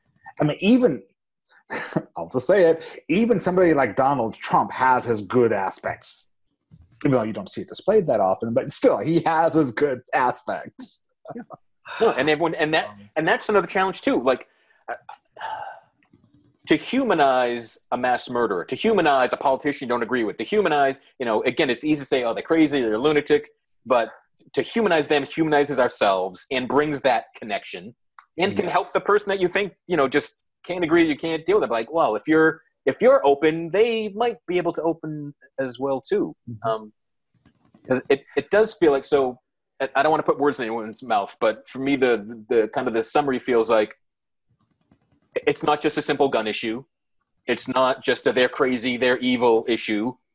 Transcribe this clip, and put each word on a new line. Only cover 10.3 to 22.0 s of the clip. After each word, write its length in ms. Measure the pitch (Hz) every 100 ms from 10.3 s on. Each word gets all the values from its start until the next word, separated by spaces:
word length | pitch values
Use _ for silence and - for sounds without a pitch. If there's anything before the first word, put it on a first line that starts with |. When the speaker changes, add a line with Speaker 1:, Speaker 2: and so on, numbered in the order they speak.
| - - 90 78 - - - _ _ -
Speaker 2:
Yeah. 60 | 240 - - _ _ - -
No, 140 | 220 127
and 100 | 147
everyone, 260 | 151 165 165
and 180 | 156
that, 160 | 160 - 104 101 156
and 100 | 160
that's 220 | 240 -
another 180 | 202 175
challenge 360 | 190 190 -
too. 200 | 277 208
Like, 240 | 123 127 - _ _ _ -
uh, 80 | - - - _ - - - - - _ _ _ _ _ _ _ _ -
to 100 | 165
humanize 1040 | - 254 254 170 139 127 123 120 113 - _
a 60 | 123
mass 320 | 123 123 -
murderer, 340 | 123 113 92
to 120 | - 131
humanize 560 | 220 202 160 135 123
a 40 | -
politician 500 | 139 131 151 139 123
you 20 |
don't 140 | 120
agree 220 | 110 127
with, 120 | 107 -
to 80 |
humanize, 560 | 113 214 175 151 139 135 _ -
you 80 | 120
know, 160 | 107
again, 260 | 170 - 143
it's 140 | 113
easy 160 | 151 151